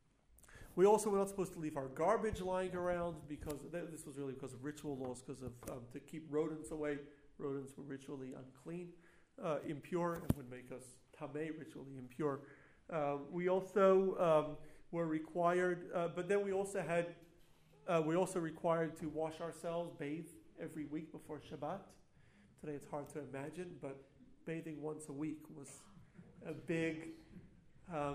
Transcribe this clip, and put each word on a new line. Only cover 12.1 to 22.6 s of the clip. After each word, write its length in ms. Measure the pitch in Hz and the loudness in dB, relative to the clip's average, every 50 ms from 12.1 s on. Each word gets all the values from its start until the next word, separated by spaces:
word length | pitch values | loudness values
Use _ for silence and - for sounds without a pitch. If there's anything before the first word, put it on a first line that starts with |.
| - - 160 147 135 135 - - - - - - - - - - | -4 0 0 0 0 0 -4 -10 -18 -20 -20 -20 -20 -20 -10 -4
Uh, 300 | - 160 147 143 143 143 143 - | 0 0 2 2 2 0 -2 -4
we 180 | 170 175 175 180 | -2 0 4 4
also, 720 | 185 190 190 - - 214 190 190 190 190 190 190 185 - | 4 4 2 2 6 8 10 10 10 10 8 6 4 4
um, 380 | 185 165 160 151 151 151 151 - - - - - - - | 6 8 8 8 6 4 -2 -6 -10 -12 -14 -16 -10 -4
were 160 | - 170 170 | -2 0 2
required, 840 | 160 156 156 156 - - 180 170 170 180 180 180 180 175 170 175 - - | 2 0 0 -2 -2 2 4 6 6 6 6 4 4 2 0 -2 -2 0
uh, 140 | 180 170 170 | 0 0 0
but 180 | - 180 175 | 0 0 2
then 160 | 170 202 202 202 | 4 4 4 4
we 100 | 202 190 | 4 2
also 280 | 190 196 196 - 196 | 2 0 0 -2 -2
had, 340 | 170 151 170 175 170 170 170 - - - - - - - - - - - - - - | 0 2 2 2 2 2 -2 -10 -16 -20 -20 -20 -20 -20 -20 -20 -20 -20 -20 -8 0
uh, 160 | - 175 165 156 | 2 4 4 4
we 120 | 156 160 | 4 4
also 240 | 180 185 175 - 185 | 4 4 2 2 0
required 560 | 165 160 160 - - 170 165 165 165 160 160 | -2 -2 -2 0 2 4 4 4 2 0 -2
to 140 | - 175 151 | -4 -6 -4
wash 300 | 147 151 160 160 156 - 170 | -2 -2 -2 -2 -2 -4 -6
ourselves, 500 | 165 - - - 170 170 170 175 160 - - | -6 -6 -6 -4 -2 -2 -2 -2 -4 -6 -6
bathe 300 | 151 143 151 170 165 - - - - - - - | -4 -4 -4 -4 -6 -10 -14 -18 -20 -18 -12 -10
every 280 | 170 160 - 165 147 | -10 -8 -6 -8 -6
week 260 | 139 143 165 160 - - | -6 -6 -6 -6 -8 -12
before 260 | 151 - - 156 139 | -14 -12 -10 -10 -10
Shabbat. 420 | - - - 139 143 147 190 202 - - - - - _ _ - - - - - - - - - | -10 -10 -8 -6 -4 -4 -4 -4 -8 -12 -20 -20 -20 _ _ -20 -20 -20 -20 -20 -20 -20 -20 -12